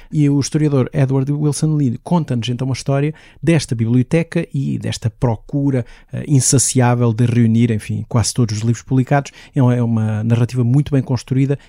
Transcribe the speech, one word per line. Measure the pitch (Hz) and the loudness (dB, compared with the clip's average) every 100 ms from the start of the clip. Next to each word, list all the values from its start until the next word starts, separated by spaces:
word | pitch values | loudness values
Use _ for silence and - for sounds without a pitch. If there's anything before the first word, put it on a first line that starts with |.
| - | -8
E | 156 143 | 0 2
o | 143 | 2
historiador | 135 156 151 139 120 | 0 0 2 2 0
Edward | 151 135 135 135 | 0 0 0 -2
Wilson | 147 151 139 156 151 | -2 -2 0 0 0
Lee | 135 - | 0 -2
conta-nos | - 175 151 123 110 | -2 -2 0 -4 -4
então | 117 135 | -4 -4
uma | |
história | 120 - 139 147 - - - | -4 -2 -2 -2 -6 -18 -6
desta | 139 165 - 117 | 0 0 0 -2
biblioteca | 113 123 123 165 165 170 165 | 2 2 2 0 0 -4 -4
e | 143 143 123 | -4 -4 -4
desta | 107 - 117 | -6 -4 -6
procura, | - 123 110 - 143 139 131 120 - - | -2 -2 -2 -6 -4 -2 -2 -4 -12 -14
eh, | 120 127 | -10 0
insaciável | 143 - 135 - 127 120 120 120 | 0 2 0 0 2 2 2 0
de | 110 120 | 2 0
reunir, | 117 113 113 117 | 2 4 4 2
enfim, | 107 - 110 110 | 0 -4 -8 -2
quase | 120 101 | -2 0
todos | - 113 107 | 0 -2 0
os | |
livros | 117 117 | -2 -2
publicados. | - 131 123 143 135 - - | 0 0 2 0 -2 -14 -6
É | 143 | 0
uma, | 123 123 | 2 2
é | |
uma | 117 113 107 107 | 0 0 0 -2
narrativa | 113 117 117 123 | 0 0 0 0
muito | 117 135 143 | 2 2 2
bem | 139 | 0
construída | - 127 - 131 135 143 | 0 -4 -2 -2 0 -2